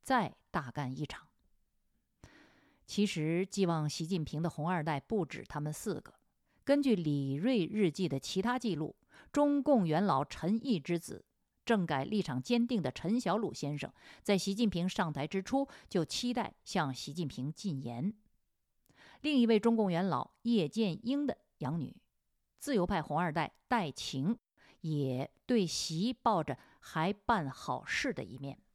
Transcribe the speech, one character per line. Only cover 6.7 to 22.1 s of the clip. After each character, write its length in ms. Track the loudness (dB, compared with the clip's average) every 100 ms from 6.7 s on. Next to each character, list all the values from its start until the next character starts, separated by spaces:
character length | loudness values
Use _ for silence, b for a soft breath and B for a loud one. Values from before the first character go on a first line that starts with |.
| 4
据 140 | 6 4
李 400 | 4 2 0 0
瑞 320 | 2 2 0
日 240 | 2 2
记 180 | 2 -2
的 100 | -2
其 220 | -2 -2
他 160 | 0 0
记 160 | -2
录， 220 | -2 -4 -8 B B B
中 300 | 2 4 4
共 240 | 6 6 6
元 180 | 4
老 220 | 4 2 0
陈 340 | -2 0 0 2
毅 140 | 0
之 180 | 2 -2
子、 260 | -2 -14 _ _ _ _
政 200 | 0 2
改 200 | 2 0
立 180 | 0 0
场 180 | 0 -2
坚 280 | 0 2 2
定 120 | 0
的 120 | -2
陈 280 | -2 -2 0
小 180 | 0 0
鲁 140 | -2
先 240 | -4 -6 -6
生， 160 | -8 B B B
在 160 | 0 2
习 160 | 2
近 160 | 2 2
平 180 | 2 -2
上 240 | -2 -2
台 140 | -2 -2
之 160 | -4
初 260 | 0 0 0 B B
就 160 | -2 0
期 260 | -2 -2
待 220 | -2 -4 -8
向 300 | -4 -2 0
习 180 | -2 -8
近 160 | -4 -4
平 240 | -4 -6
进 320 | -4 -6 -4
言。 300 | -6 -4 -4 -4 _ _ _ _ _ _ _ B B B
另 180 | 0 4
一 80 | 6
位 120 | 6
中 160 | 6 2
共 160 | 2
元 160 | 2 0
老 260 | -2 -4 _
叶 260 | 2 2 2
剑 300 | 0 0 0 -2
英 180 | -2 -2
的 100 | -4 _ _
养 200 | -4 -4
女、 180 | -6 -10 _